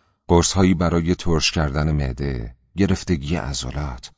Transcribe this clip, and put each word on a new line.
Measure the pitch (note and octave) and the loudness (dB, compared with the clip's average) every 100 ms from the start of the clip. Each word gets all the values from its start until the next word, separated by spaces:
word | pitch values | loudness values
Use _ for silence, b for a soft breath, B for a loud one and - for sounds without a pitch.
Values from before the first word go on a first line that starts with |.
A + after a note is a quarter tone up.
| _ _ - | _ _ 2
قرص‌هایی | E2+ E2+ F#2 F#2+ | 4 4 4 4
برای | E2+ E2+ E2+ E2 | 4 2 0 0
ترش | F2 - D#2+ - | 0 0 2 2
کردن | F2 D2+ C#2+ D2+ | 0 0 0 0
معده، | D2+ C2+ B1 C#2 B1+ A1+ - _ E2+ | 0 -2 -4 -6 -6 -8 -14 _ 0
گرفتگی | G2 F#3+ - E3 C#3 F3 | 0 0 0 -2 -2 -4
عضلات، | - - - C#2 D2 A#1+ - | -4 -6 -6 -6 -6 -8 -14